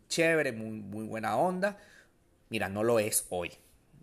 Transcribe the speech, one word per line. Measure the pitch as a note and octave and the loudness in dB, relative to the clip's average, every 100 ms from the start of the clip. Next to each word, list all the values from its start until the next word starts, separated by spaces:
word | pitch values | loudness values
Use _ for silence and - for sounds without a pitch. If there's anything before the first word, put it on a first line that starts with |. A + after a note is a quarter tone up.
| - | -4
chévere, | - E3 D#3+ C#3 | 2 4 4 2
muy, | A2+ A2 A2 | -2 -8 -10
muy | G2 G#2 G#2+ | -8 -8 -6
buena | A2 G#2+ A2 | -4 0 2
onda. | F3 F#3 G3+ G3+ - - - _ _ _ - | 2 2 -2 -2 -12 -20 -20 _ _ _ -6
Mira, | A2+ F#2+ | -2 -2
no | G2 | 0
lo | A2+ A#2 | 2 4
es | G#2+ - - | 2 0 -2
hoy. | F#2 E2+ - - _ _ - | -4 -6 -8 -20 _ _ -20